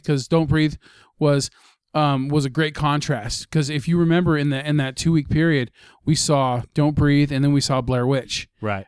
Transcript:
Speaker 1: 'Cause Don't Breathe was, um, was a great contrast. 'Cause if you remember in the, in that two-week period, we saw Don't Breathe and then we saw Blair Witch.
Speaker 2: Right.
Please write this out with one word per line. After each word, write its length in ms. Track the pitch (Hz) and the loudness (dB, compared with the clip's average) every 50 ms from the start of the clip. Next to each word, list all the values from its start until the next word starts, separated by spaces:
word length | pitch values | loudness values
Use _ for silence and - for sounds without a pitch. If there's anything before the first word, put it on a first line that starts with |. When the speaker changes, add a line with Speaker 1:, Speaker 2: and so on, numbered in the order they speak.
| - | -2
Speaker 1:
'Cause 240 | - 151 135 120 - | -2 -2 -2 -2 0
Don't 200 | 165 165 160 139 | 0 0 2 2
Breathe 260 | 156 156 156 151 - - - - - - - _ _ - | 2 2 2 0 -2 -6 -14 -20 -20 -20 -20 _ _ -2
was, 320 | 151 147 143 143 - - - _ _ _ _ _ _ _ - | 0 2 2 0 0 -4 -8 _ _ _ _ _ _ _ -2
um, 340 | 151 151 143 139 131 131 139 | 0 0 2 0 0 -2 0
was 160 | 143 151 139 | 0 0 0
a 60 | 135 | 0
great 240 | 120 151 160 151 147 | -2 -2 -2 -2 -2
contrast. 760 | - 151 147 147 147 - - 143 113 107 123 - - - - | -2 -2 0 0 0 -2 -2 -4 -4 -4 -6 -8 -10 -8 -4
'Cause 200 | - 156 147 135 | -2 -2 -2 -2
if 180 | 151 143 - 165 | -2 -4 -2 0
you 100 | 170 175 | 2 2
remember 380 | 170 165 165 175 180 170 160 | 2 4 2 2 2 2 2
in 140 | 147 143 147 | 0 0 0
the, 160 | 139 135 143 | -2 -2 -2
in 100 | 151 147 | -2 0
that 200 | 147 135 131 131 | 0 0 -2 -4
two-week 320 | - - 160 165 156 135 - | -4 -2 0 0 0 0 0
period, 400 | - 151 160 170 156 139 123 - - _ - - - _ _ | 0 0 2 2 2 0 -2 -4 -8 _ -20 -20 -20 _ _
we 100 | - 160 | -2 0
saw 480 | - - - 151 139 131 127 123 120 113 - - | 0 0 0 0 2 2 0 -2 -4 -6 -4 -2
Don't 200 | 151 143 151 151 | 0 0 0 2
Breathe 380 | 143 151 143 143 143 143 139 147 | 2 2 4 4 4 2 2 0
and 100 | 131 139 | 0 2
then 100 | 143 143 | 2 2
we 80 | 143 | 2
saw 200 | 135 - 139 131 | 0 0 -2 -2
Blair 260 | 123 123 127 123 123 | -2 -2 -2 0 0
Witch. 420 | 127 139 131 - - - - - - _ _ | 0 0 -2 -2 -6 -8 -10 -10 -12 _ _
Speaker 2:
Right. 260 | 110 107 101 95 98 | -6 -4 -4 -6 -8